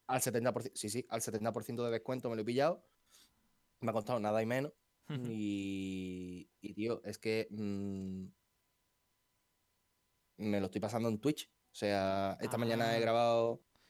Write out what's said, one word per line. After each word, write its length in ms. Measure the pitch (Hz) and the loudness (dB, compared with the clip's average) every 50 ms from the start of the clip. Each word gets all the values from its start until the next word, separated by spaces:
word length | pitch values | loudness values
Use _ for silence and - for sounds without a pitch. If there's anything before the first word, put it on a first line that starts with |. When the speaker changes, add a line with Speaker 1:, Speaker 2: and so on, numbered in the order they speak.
| _ | _
Speaker 1:
al 140 | - 127 127 | -2 0 0
setenta 320 | - 127 104 120 117 127 107 | 0 0 0 2 2 2 2
por 100 | 117 - | 0 -2
ciento, 160 | - - - | -4 -6 -6
sí, 100 | - 107 | -6 -4
sí, 160 | 101 120 - - | -4 -4 -2 -2
al 140 | 113 113 - | -4 -2 -2
setenta 300 | - 107 107 107 117 104 | -2 -2 -2 0 0 -2
por 120 | 113 107 | -2 -4
ciento 200 | - 120 117 120 | -4 -4 -2 0
de 60 | 117 | 0
descuento 380 | 117 113 - - 131 127 117 123 | 0 -2 -2 -4 -4 -4 -4 -4
me 80 | 113 | -2
lo 60 | 110 107 | -2 -2
he 20 | |
pillado. 400 | 110 120 131 143 165 185 - - _ _ _ _ _ - - - _ _ _ _ _ _ _ _ _ _ _ | 0 2 4 4 4 2 0 -6 _ _ _ _ _ -20 -20 -20 _ _ _ _ _ _ _ _ _ _ _
Me 100 | - 117 | -2 0
ha 20 | 110 | 0
costado 260 | 110 104 117 123 117 | 0 0 0 0 0
nada 220 | 104 107 107 110 110 | 2 2 2 2 2
y 40 | |
menos. 260 | 110 123 131 139 147 - _ _ _ _ _ _ - | 2 2 0 0 -2 -6 _ _ _ _ _ _ -8
Speaker 2:
Ujú. 140 | 151 131 123 | -6 -4 -4
Speaker 1:
Y, 1200 | 120 113 107 104 101 101 98 98 98 98 95 95 95 95 95 92 92 90 92 90 90 90 87 - - _ _ | -4 -4 -2 -2 -2 -2 -2 -2 -4 -4 -4 -4 -4 -4 -4 -4 -6 -6 -8 -8 -10 -10 -12 -14 -16 _ _
y, 140 | - 104 92 | -14 -10 -6
tío, 260 | 104 107 117 117 - - | -4 -2 -2 -2 -4 -4
es 140 | 104 104 - | -8 -10 -4
que, 300 | - 110 110 110 110 - | -2 0 0 0 0 -2
mm, 760 | 104 107 107 101 101 98 101 101 98 95 95 95 190 190 185 190 - _ _ _ _ _ _ _ _ _ _ _ _ _ _ _ _ _ _ _ _ _ _ _ _ _ _ _ _ _ _ _ _ _ _ _ _ _ _ _ _ - | -4 -4 -4 -2 -2 -2 -2 -4 -4 -4 -4 -6 -6 -8 -8 -10 -14 _ _ _ _ _ _ _ _ _ _ _ _ _ _ _ _ _ _ _ _ _ _ _ _ _ _ _ _ _ _ _ _ _ _ _ _ _ _ _ _ -4
me 220 | 101 107 104 101 | 0 0 2 2
lo 60 | 98 | 2
estoy 140 | 92 - 104 | 0 0 -2
pasando 280 | 101 104 110 117 113 117 | -2 -2 0 0 0 0
en 100 | 110 104 | 0 2
Twitch. 300 | - 147 156 - - - _ _ _ _ - | 2 0 0 0 -4 -12 _ _ _ _ -6
O 20 | |
sea, 640 | - 107 101 101 98 95 95 95 98 98 98 95 - | -2 0 2 4 4 4 4 2 2 2 0 0 -2
esta 180 | 110 - - 117 | -2 -2 0 0
mañana 360 | 120 113 113 117 117 113 113 | 2 2 2 2 4 4 4
he 40 | 113 | 4
Speaker 2:
Ah. 20 | |
Speaker 1:
grabado, 640 | 113 113 113 117 120 117 117 117 113 117 120 - - _ _ _ _ | 4 4 4 6 6 6 6 6 4 2 0 -2 -8 _ _ _ _